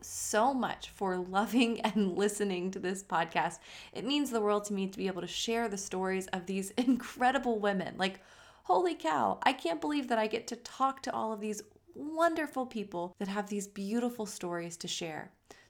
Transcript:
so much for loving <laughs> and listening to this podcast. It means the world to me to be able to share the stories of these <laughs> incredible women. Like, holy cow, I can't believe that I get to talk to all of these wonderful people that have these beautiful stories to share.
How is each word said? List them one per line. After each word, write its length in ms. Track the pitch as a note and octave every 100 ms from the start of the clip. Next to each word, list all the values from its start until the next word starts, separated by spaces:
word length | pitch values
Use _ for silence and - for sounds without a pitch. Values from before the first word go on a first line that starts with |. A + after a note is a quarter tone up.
so 520 | - - - G#3+ B3
much 360 | C4 F#3+ - -
for 280 | - G3 F3+
loving 640 | F3+ F#3+ G#3+ A3+ A#3 A3+
<laughs> 0 |
and 340 | A3 G#3+ G3 F3
listening 540 | G#3 G3+ G3+ F3+ F#3
to 80 | F#3+
this 240 | F3+ F#3+
podcast. 540 | - E3 E3 E3+ D#3+ - - - -
It 140 | - G#3+
means 240 | D4 C4
the 100 | A#3
world 260 | G#3 G#3 G#3
to 80 |
me 120 | G3 F#3+
to 120 | -
be 80 | F#3+
able 140 | F#3
to 60 | E3
share 400 | - - A3+ A#3
the 100 | G3
stories 480 | - F#3 F#3+ F#3+ F#3
of 180 | F#3 F3
these 240 | F#3+ F#3+
<laughs> 80 | -
incredible 800 | B3+ A#3+ - - B3 C4+ B3 A3
women. 380 | G3+ G3 E3 -
Like, 220 | F#3+ F#3+ - - - - -
holy 280 | F4+ F4
cow, 460 | D#4+ D#4+ D4+ G#2 -
I 120 | -
can't 280 | C4+ E4 E4
believe 280 | D4+ D4 B3
that 100 | A3+
I 80 | G#3+
get 180 | - -
to 60 | A#3+
talk 440 | - - C4+ C4
to 100 | B3+
all 220 | A3+ A3
of 60 | A3
these 220 | G#3+ G#3 - - _ A#3+
wonderful 720 | D4 D#4+ E4+ E4 D4 C4 B3
people 480 | A#3 G#3 F3 F3+ -
that 100 | G3
have 220 | G3+ G3
these 160 | G3+ G3
beautiful 600 | - G3 A#3 A#3+ A#3+ G#3
stories 500 | - F3+ F3 E3+ E3+
to 100 | E3+
share. 440 | - E3+ D3+ - _ - - -